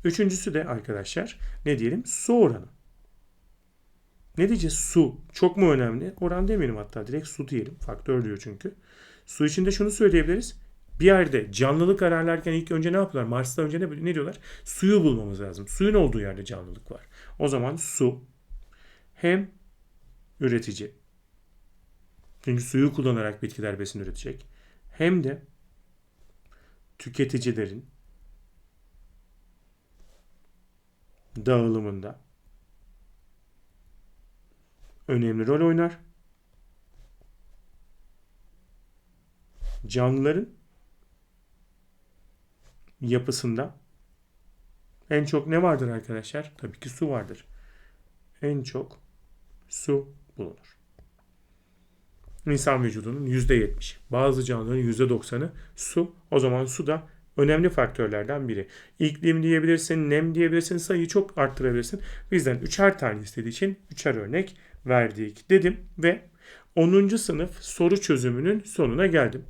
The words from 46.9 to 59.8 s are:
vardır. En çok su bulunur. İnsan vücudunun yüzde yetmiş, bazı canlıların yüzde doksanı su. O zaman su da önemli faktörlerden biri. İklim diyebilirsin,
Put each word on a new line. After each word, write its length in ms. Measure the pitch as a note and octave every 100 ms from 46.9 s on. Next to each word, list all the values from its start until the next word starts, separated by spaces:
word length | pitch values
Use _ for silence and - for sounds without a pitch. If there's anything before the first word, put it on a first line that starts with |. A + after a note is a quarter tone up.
| - D#3+
vardır. 360 | B2 G2 - - - - - - _ _ _ _ _
En 220 | D3 C#3+
çok 360 | B2 B2+ - - _ _ _ - _ - _
su 460 | - - C#3 C#3 - _ -
bulunur. 400 | F#2 - _ _ _ - - _ _ _ _ _ _ _ _ _ _ _ - -
İnsan 380 | D3+ C#3+ C3+ C3
vücudunun 420 | A#2+ G#2 G#2+ C3+
yüzde 300 | C3+ B2+ B2+
yetmiş, 440 | B2 G#2 - - - -
bazı 340 | A#2+ C#3 C3
canlıların 360 | B2+ A#2 A2+ C3
yüzde 300 | A#2+ A2+ B2+
doksanı 420 | A2+ - B2 D#3+ - -
su. 400 | - - F3 F3 - _
O 80 | C#3+
zaman 260 | B2+ B2+
su 220 | C3 - C#3
da 200 | D#3 - - _ -
önemli 320 | C#3+ D#3 F3
faktörlerden 800 | D#3+ A#2 - G#2+ G#2 G#2+ C#3+ B2+
biri. 200 | G2+ F#2 - - _
İklim 440 | D#3 D3+ E3 D#3+
diyebilirsin, 680 | E3 D#3+ D#3+ E3